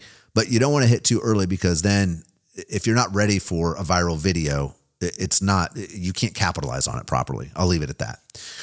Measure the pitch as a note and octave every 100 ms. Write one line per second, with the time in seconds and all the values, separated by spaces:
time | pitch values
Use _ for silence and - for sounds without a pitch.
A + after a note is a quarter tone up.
0 | - - _ A2+ A2+ A#2 C3+ D3 A#2+ A#2
1 | - A#2 A#2 G#2+ F2+ F#2+ F#2 E2 G2 G2+
2 | F#2+ E2 - _ _ - - - F3+ E3
3 | A2 - G#2 G2 - E2+ E2+ E2 E2 F2+
4 | F2 D#2+ F2+ E2+ D2 C#2+ C#2 - _ -
5 | F2 - - - G2 F#2+ E2+ C#3 F#2 G#2
6 | F2+ - G#2+ - F#2 E2 C#2+ C2 C2+ A#1+
7 | - B1+ B1 A#1+ C2+ - F2+ E2+ C#2+ -
8 | - - - - - -